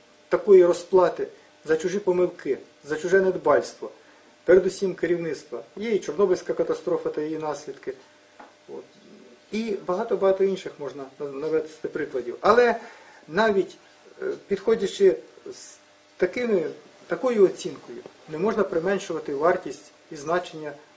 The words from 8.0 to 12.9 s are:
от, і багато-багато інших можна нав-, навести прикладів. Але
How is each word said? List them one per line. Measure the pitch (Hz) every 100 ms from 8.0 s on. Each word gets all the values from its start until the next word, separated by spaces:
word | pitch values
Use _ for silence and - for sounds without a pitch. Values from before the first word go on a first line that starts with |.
| - _ _ - - _ -
от, | 135 - - - - - - _
і | 214 226 196 151
багато-багато | 180 226 190 190 190
інших | 196 185 151 -
можна | 139 135 135 -
нав-, | 143
навести | 135 156 156 156 - -
прикладів. | 165 143 131 117 -
Але | 175 233 240 208 -